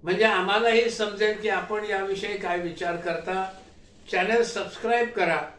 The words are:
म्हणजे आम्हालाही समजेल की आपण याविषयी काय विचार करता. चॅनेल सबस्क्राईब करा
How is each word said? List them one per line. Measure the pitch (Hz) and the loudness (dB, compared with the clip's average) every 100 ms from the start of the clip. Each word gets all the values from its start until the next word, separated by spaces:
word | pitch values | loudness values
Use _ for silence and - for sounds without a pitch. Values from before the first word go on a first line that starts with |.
म्हणजे | 165 190 | -2 2
आम्हालाही | 220 196 185 208 233 226 233 | 4 4 2 2 4 4 4
समजेल | 220 214 196 214 214 | 0 -4 0 0 0
की | 214 | 0
आपण | 190 175 214 | -2 -2 -4
याविषयी | 208 196 196 190 208 202 | -2 -4 -2 -4 -4 -4
काय | 185 175 | -2 -2
विचार | 175 165 175 170 | -4 -4 -4 -4
करता. | 175 165 - 190 190 - - - - - - | -4 -4 -4 -4 -4 -8 -20 -20 -20 -20 -4
चॅनेल | 185 190 233 | 0 2 2
सबस्क्राईब | 226 208 180 - 220 233 233 | 2 -2 -6 -6 0 2 2
करा | 214 175 160 - | 0 2 2 -2